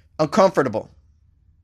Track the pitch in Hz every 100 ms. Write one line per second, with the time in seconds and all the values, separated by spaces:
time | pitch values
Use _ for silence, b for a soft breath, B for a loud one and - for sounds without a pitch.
0 | b - 151 - 190 185 131 107 - _
1 | _ _ _ _ _ _